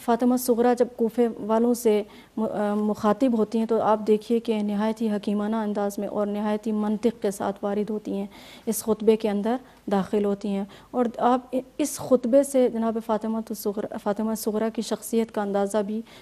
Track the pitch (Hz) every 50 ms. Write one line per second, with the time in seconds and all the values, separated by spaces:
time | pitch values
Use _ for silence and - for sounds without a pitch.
0 | - - 233 226 254 247 247 247 254 - 240 220 240 247 247 240 247 247 - -
1 | 233 220 - - 240 233 220 - - 208 220 226 233 240 247 226 - 233 214 208
2 | 208 208 - - - - _ - 220 - - - 208 208 208 208 214 214 208 -
3 | - 208 208 208 269 269 233 220 214 208 - 226 220 220 226 220 - 202 214 214
4 | 208 208 214 214 214 - 240 233 226 - 220 214 208 208 208 202 214 220 220 220
5 | 233 220 208 208 202 220 202 208 208 214 226 226 214 208 208 208 202 202 202 -
6 | 202 190 - 208 208 208 202 208 214 214 208 214 - 226 214 214 214 208 214 208
7 | - 240 214 - - 208 190 - 208 202 196 - - 202 202 208 208 190 214 208
8 | - 202 196 196 196 202 - - - - - - - 233 220 - - 226 214 214
9 | 214 208 220 214 220 214 196 208 202 220 240 254 254 - - - _ - 202 196
10 | 185 - - 208 202 202 202 196 202 208 196 196 202 196 - - - - - 254
11 | 247 226 226 - - 240 247 247 247 - - 262 254 - - - 302 277 - -
12 | - - 262 247 254 233 262 277 277 277 - 262 254 240 233 226 226 226 220 226
13 | 220 - 220 208 - 220 220 226 220 - 220 - - 208 196 - - - - 214
14 | - 208 202 - 220 220 220 208 - 233 208 220 220 226 220 - 208 - 226 208
15 | - - - 226 226 226 - 220 208 202 196 196 202 196 202 214 208 202 214 220
16 | 226 - - -